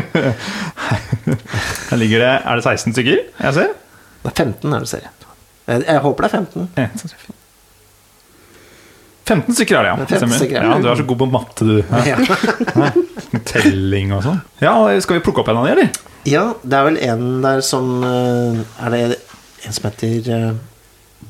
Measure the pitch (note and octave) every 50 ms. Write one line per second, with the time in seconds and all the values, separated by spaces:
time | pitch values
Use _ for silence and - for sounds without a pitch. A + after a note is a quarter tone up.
0 | D#3 - - E3+ C3+ C3+ A2+ - - - G3+ G#3 G3+ E3 - - - - A#2+ G#2+
1 | - - - - - - D3 - - - - G#2+ - - - - - - - A#2+
2 | A2+ A2 A2 A2+ A#2+ B2+ C3 C3 - - A#2+ A#2+ A2+ C3+ A#2 - - A#2+ A2+ C3
3 | A#2+ B2+ E3 G#4 B4+ - - - - C#3 C3+ D#3+ G3+ G4+ G#4+ - - _ - -
4 | - - - - - - - - E3 - - - - D3 D3 - - A#2 - -
5 | - - - - - - - - _ _ _ _ _ - A#2+ A#2+ - D#3+ D#3+ C#3+
6 | B2+ D3 B2 - E3+ G#3 - - F#3+ - - E3+ F3 F3+ - - - A2+ - G#3+
7 | - E3+ - - - - - _ _ _ _ _ _ _ _ _ _ _ _ _
8 | _ _ _ _ _ _ _ _ _ - - - - - - - - - - -
9 | - _ _ _ - - E4 C4 B3 - A#3+ - - - G3 C#3 G#2+ G2 F2 B2+
10 | C3+ - - - - A#2+ A#2 C3 C#3 B2+ C#3 A#2+ - A#2 - D3 C3+ A#2+ A#2+ B2
11 | D3 B2+ B2+ A#2+ C3 B2+ B2 A#2 - - - - A#2 A2 G#2+ G#2+ G2 - - A#2
12 | B2 D3 C3 A#3 B3+ A#3+ G3+ - - G3+ G#3 - B3 - - - C#3+ D3 - F4
13 | F4 - - - - - - A2+ A2 - - A#2+ G#2 D4 F#2+ F#2+ F#2+ F#2+ G2 G2+
14 | G2 G2 G2 G2 F#2+ C3 F3+ F#3 - - _ - C#3+ D#3 A3 A#3 A3 G#3+ G3 G3
15 | F3+ - F3+ E3+ E3+ - - C#3+ A2 - A2 A#2 B2 D#3 A#3+ F4+ D#4+ F3+ - -
16 | - - - - - C#3+ C#3 D#3 F#3+ A#3 A3 - - B2+ C3+ C#3 C#3 D#3 D#3+ -
17 | - B2+ A#2 A2+ B2 B2 B2+ C3 C3 C3+ C3+ C3+ C3 - - C3 B2+ B2+ B2 B2
18 | B2+ B2+ B2 B2 B2 B2 B2 A#2+ A#2+ A#2+ A#2 A2+ A2 A2 - - A#2+ A#2 A#2 A#2+
19 | A#2+ A#2 A#2+ - - - - - - - - - - G#2+ G#2+ - - G#2 G#2 -
20 | - A2+ A2+ A#2 A2+ A#2+ A#2 A#2 A2+ A2+ A2+ A2+ - - - _ _ _ _ _
21 | _ _ _ _ -